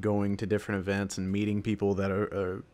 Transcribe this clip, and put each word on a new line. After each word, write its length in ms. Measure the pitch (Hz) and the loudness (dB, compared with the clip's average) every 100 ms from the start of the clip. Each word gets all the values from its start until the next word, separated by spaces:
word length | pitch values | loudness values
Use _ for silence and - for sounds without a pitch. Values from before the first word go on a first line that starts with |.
going 340 | 107 104 101 101 | 0 2 2 0
to 80 | 98 | 0
different 340 | 104 - 101 | -2 0 -4
events 380 | 92 98 98 - | 0 0 0 -2
and 140 | 95 | -2
meeting 300 | 101 104 104 | 0 2 0
people 320 | 107 101 101 | 0 2 2
that 180 | 98 98 | 2 2
are, 520 | 95 104 98 92 95 - | 0 0 -2 -2 -4 -10